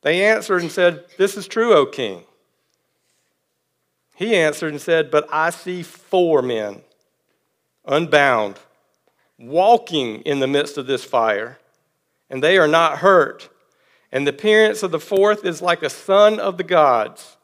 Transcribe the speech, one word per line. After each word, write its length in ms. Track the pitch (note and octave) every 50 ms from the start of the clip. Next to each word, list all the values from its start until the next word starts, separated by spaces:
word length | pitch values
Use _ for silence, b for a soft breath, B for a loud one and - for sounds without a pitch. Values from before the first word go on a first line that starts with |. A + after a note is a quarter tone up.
They 240 | _ C#3+ E3 F3+ G3
answered 360 | G#3 A3 G#3+ G#3 - G3+ F3+
and 80 | F3 E3
said, 360 | - - F3+ F3 E3+ D3 - _ _ _
"This 200 | F#3 G3 G3 G#3+
is 100 | F#3+ -
true, 260 | - A3+ A3+ A#3+ G#3+
O 120 | D#3 C#3
king." 400 | - - - B2+ G#2+ F#2+ E2+ F2 _ _ _ _ _ _ _ _ _ _ _ _ _ _ _ _ _ _ _ _ _ _ _ _ _ _ _ _ _ _ _ _ _ _ _ _ _ _
He 200 | _ F#3 A3 A3+
answered 380 | F#3+ D#3+ D#3 D3 - - D#3+ D3+
and 80 | D3
said, 280 | - - E3 E3 D#3 C#3
"But 200 | D3 D3+ D3 -
I 180 | - D3+ D#3 E3+
see 320 | F3 - - F#3 F3+ F3+
four 600 | E3 - - - _ _ - F#3 F3+ E3+ D#3+ C#3+
men, 400 | B2+ B2+ A#2+ A2 G#2+ G#2 G2+ G2+ _ _ _ _ _ _ _ _ _ _ _ _ _ _ _ _ _ _ _ _ _
unbound, 760 | - C#3+ D3+ E3+ D#3+ C#3 D3 C#3+ C#3 B2+ A2+ G#2+ G2+ G2 - _ _ _ _ _ _ _ _ _ _ _ _ _ _ _ _
walking 840 | A#2+ A#2 C#3 E3 F#3 G#3 A#3+ A3+ - - E3 D#3 C3 A#2 G#2+ - -
in 180 | D#3 C#3+ C#3
the 60 | C#3+ C3
midst 300 | C#3 C#3+ C#3+ C#3+ D3 D3+
of 100 | C3+ B2+
this 180 | C3+ A#2+ -
fire, 520 | - - B2 A2+ A2 G#2 G2+ A2 A#2 C3 _ _ _ _ _ _ _ _ _ _ _ _ _ _ _
and 140 | C3+ C3 C3+
they 140 | D#3 F#3 G3
are 100 | E3 D3+
not 300 | D#3 E3 E3 D#3+ D3 D3+
hurt. 500 | E3 F#3+ G3 F3+ - - - - - - _ _ _ _ _ _ _ _ _ _ _ _
And 160 | - C3 C#3+ C#3+
the 40 |
appearance 520 | C#3+ - - G#3 G#3+ G#3+ A3 G#3+ G#3 G#3+ G#3
of 80 | F#3
the 80 | E3 D#3+
fourth 440 | - - G3+ F#3+ G3 G#3 G#3 G#3 G#3
is 180 | F#3+ E3+ D3+
like 200 | F3+ F3+ E3+ E3+
a 80 | D#3+ -
son 480 | - - - - F#3+ G3 G#3 G#3+ G#3+ G#3
of 200 | G3 G3 F#3 F3
the 80 | F3+
gods." 720 | D#3+ F3+ E3 D#3 C#3 B2 A#2 G#2+ - - - - - _ _